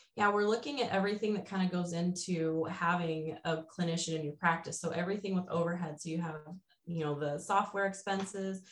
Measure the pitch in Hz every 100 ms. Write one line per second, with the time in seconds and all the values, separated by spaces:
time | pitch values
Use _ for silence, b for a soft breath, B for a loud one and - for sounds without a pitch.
0 | b - 208 208 208 233 294 285 226 190
1 | 196 214 214 202 - 190 180 180 170 170
2 | 175 180 - 170 160 160 160 185 170 175
3 | 165 156 156 - 170 160 - - 170 170
4 | - 160 147 - 175 165 - - 170 170
5 | 175 202 196 185 185 170 170 175 160 147
6 | 165 165 165 156 151 185 _ _ - 165
7 | 151 143 147 160 - 196 196 196 196 190
8 | - 196 196 196 190 190 -